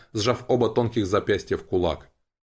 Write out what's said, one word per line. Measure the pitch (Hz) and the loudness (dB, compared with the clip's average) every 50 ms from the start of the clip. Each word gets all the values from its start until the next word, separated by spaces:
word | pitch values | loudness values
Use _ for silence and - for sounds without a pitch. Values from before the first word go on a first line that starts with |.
| - _ - | -16 _ -6
сжав | 107 101 123 117 113 - - | -2 0 0 -2 -2 0 0
оба | 127 120 117 107 | 2 2 2 2
тонких | - 123 117 113 - 117 101 | 2 0 0 0 0 -2 -2
запястья | 90 104 95 - - 101 90 - - 95 - | 0 0 0 2 0 0 0 -2 -4 -6 -6
в | - | -4
кулак. | - 95 90 87 82 73 - - _ _ _ _ _ _ _ | -2 -2 0 0 0 -2 -4 -10 _ _ _ _ _ _ _